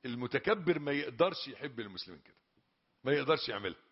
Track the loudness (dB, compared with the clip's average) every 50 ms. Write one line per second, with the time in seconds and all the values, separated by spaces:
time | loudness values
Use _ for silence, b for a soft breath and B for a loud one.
0 | _ -6 -6 -4 -4 0 0 0 2 2 2 2 4 0 0 2 2 0 0 0
1 | -2 -4 2 4 4 4 4 -2 -8 -10 -10 -10 -12 -10 -8 -8 -8 -8 -8 -12
2 | -12 -12 -14 -18 _ -20 _ _ _ _ _ _ _ _ _ _ _ _ _ _
3 | _ 2 2 2 4 4 2 2 2 -4 -4 -4 -4 -4 -6 -6 _ _